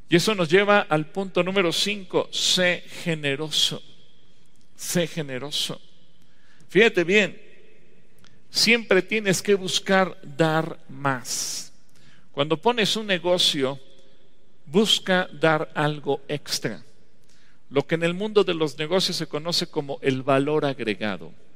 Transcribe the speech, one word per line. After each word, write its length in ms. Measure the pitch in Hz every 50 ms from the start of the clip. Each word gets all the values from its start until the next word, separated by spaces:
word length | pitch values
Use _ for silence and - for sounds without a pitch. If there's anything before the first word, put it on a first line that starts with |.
| - -
Y 80 | 156
eso 180 | 170 165 220 220
nos 140 | 190 175 139
lleva 320 | 165 196 208 202 208 208
al 260 | - - 156 156 156
punto 360 | 151 - 196 196 190 - 180
número 300 | 175 180 190 202 185 165
cinco: 560 | 156 - - 196 208 208 185 - - 151 - -
sé 540 | - - - - - 185 180 175 170 - - - - -
generoso. 800 | - 175 160 156 147 143 139 135 156 156 151 - - - 147 - - - - - - - - - - - - - - - - - - - -
Sé 320 | - - - - 175 170 151
generoso. 720 | - 175 151 139 131 127 135 147 147 - - - - - - - - - - - - - - - - - - - - - - -
Fíjate 340 | - 175 226 226 226 180
bien, 380 | 170 160 196 214 202 160 - - - - - - - - - - - - - - - - - - - - - - - -
siempre 540 | - - - 214 233 240 220 - 202 185
tienes 400 | 180 - 214 220 214 196 180 -
que 140 | - - 202
buscar 600 | 190 185 185 - - - - 196 190 190 175 - -
dar 560 | - 147 143 - 165 160 156 160 160 165 160 - - -
más. 840 | 139 135 139 139 131 123 120 - - - - - - - - - - - - - - - - - - - - -
Cuando 260 | - 143 143 156 160
pones 380 | 151 - 226 240 240 208 - -
un 120 | 214 220 208
negocio, 720 | 190 170 160 180 180 180 - - - 147 131 127 139 135 - - - - - - - - - - - - - - - - - -
busca 580 | 139 196 226 190 - - - - 185 180 185 -
dar 380 | - 147 160 160 160 156 160 - -
algo 460 | - 151 151 151 147 139 143 139 - - -
extra. 540 | 151 143 - - - - - 143 107 - - - - - - - - - - - - - - - - - - -
Lo 160 | 120 143 139
que 100 | - 170
en 60 | 160
el 120 | 165 170 175
mundo 300 | 180 208 220 214 208 190
de 100 | 180 175
los 240 | 160 156 151 - -
negocios 380 | 156 151 175 190 170 - 175
se 100 | 151 165
conoce 400 | - - 147 156 170 165 - 180
como 320 | - - 160 147 139 139 -
el 200 | - 143 131 131
valor 420 | 127 139 135 135 139 147 151 151 147
agregado. 680 | 143 135 131 117 107 101 92 107 107 95 85 82 78 80 - - - -